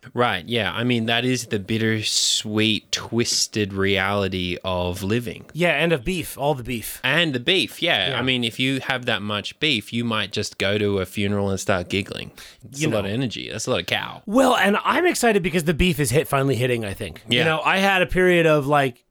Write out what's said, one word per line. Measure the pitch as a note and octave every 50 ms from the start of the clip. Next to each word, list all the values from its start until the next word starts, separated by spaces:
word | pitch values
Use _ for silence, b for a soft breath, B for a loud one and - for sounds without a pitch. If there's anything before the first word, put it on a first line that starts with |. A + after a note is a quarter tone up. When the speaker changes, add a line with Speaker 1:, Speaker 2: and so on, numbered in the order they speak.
| - - -
Speaker 1:
Right, | A#2+ A#2+ A#2+ G#2 F#2 D#2 -
yeah. | A#2 A#2 G#2 F#2 E2
I | G#2+ A#2
mean, | B2 B2 A#2 A2+
that | A2+ A#2 A#2 A#2+
is | B2+ B2+ A#2+ A#2
the | - - G#2
bittersweet, | F#2+ F#2+ A2 A2 A2 A2 A2 A2 G#2+ - - - - - - - - A2 G#2+ A2 G#2+ A2 G#2+ - - _
twisted | - - - - - A#2 A#2 - - - - - - A2 G#2 G2 G2+
reality | G2 F#2+ G2 G2 F#2+ F#2 G2 G2+ G2+ G2 F#2+ F#2+ F#2 F2+ F2+ F2 - -
of | F#2+ F#2 F2+ F2+ F2+ F2+ F#2 G2
living. | F#2+ G#2+ B2 A#2+ G#2 E2 - - - -
Speaker 2:
Yeah, | D3 F3 F3 D#3
and | C#3 D#3 E3+ E3
of | D3 A2
beef, | E3+ F#3 F3 B2+ - - -
all | C3 D3 D3+
the | B2+ A#2
beef. | A2+ B2+ A2+ G#2+ - - - -
Speaker 1:
And | B2+ C#3 D#3+ F3 D#3+ C3+
the | B2
beef, | A#2+ D#3+ F#3 F#3 B2+ F#2+ - - D#3+
yeah. | E3+ D#3 A2 F#2+ F2
Speaker 2:
Yeah. | - A2+
Speaker 1:
I | B2
mean, | C3 B2+ B2+ A#2+
if | A2+ A2 -
you | C3 C3 C3+ C3
have | - - C3+ B2+ B2
that | B2 A2+ G2 G2+
much | G#2 G#2 G#2 G2 - - _
beef, | - D#3 C#3+ A2 - - -
you | A#2 A#2
might | A#2 A2+ A2 G2+ F#2+ -
just | G#2+ G2+ - - -
go | F#2+ F#2+ G#2 G#2+
to | G#2 G#2 G2+ G2
a | F#2
funeral | - - G#2+ G2+ G2 G#2 G2+ G2+ G2
and | G2 F#2
start | - - G2+ F2+ F2 F2
giggling. | F#2 F#2+ G2+ - - - - - B B B B B B - G#2+
It's | A2 C#3
Speaker 2:
You | D#3 D#3
Speaker 1:
a |
lot | - G#2+ G2
Speaker 2:
know. | G2
Speaker 1:
of | G2+
energy. | A#2+ C#3 A#2+ - - B1 A1+ -
That's | G#2+ -
a | -
lot | B2+ F#2
of | E2+
cow. | - A#2+ G2+ - - - F2 -
Speaker 2:
Well, | - G3 B3+ C4 B3+ A#3+
and | - F#3 G3 G3+ - -
I'm | F#3 G#3+ C#4 F4
excited | F4+ D#4 - - A#3 G#3+ G3+ E3
because | F3+ C#3+ F#3 D#3
the | D#3+ E3+
beef | B2 F3+ F3+ E3 B2
is | D3 A#2
hit, | A2+ D#3 D3+ -
finally | - C3+ C3+ C#3 C3
hitting, | G#2+ B2+ B2+ B2 A#2 A2
I | G2+ F#2+
think. | - A2+ F2+ - - - -
You | A#2 A#2+
Speaker 1:
Yeah. | -
Speaker 2:
know, | E3 D#3+ D#3 -
I | D3 E3 F#3+
had | F#3+ G3 G3 F#3
a | F3+
period | F3 - F3+ F3+ F3+ F3+ E3+ E3
of, | D#3+ D3+ D3+ C3+
like, | C3+ D3 D3 C#3 C3+ A#2+ _ _ _